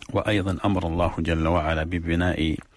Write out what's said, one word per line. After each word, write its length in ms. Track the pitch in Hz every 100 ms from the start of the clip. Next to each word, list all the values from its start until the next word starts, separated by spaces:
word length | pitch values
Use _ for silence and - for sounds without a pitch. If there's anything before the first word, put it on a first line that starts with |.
| -
وأيضًا 460 | - 104 107 95 90
أمر 220 | 101 95 87
الله 280 | 82 85 -
جل 300 | 82 82 80
وعلا 360 | 87 78 80
ببناء 720 | 80 87 85 85 90 - 78 - -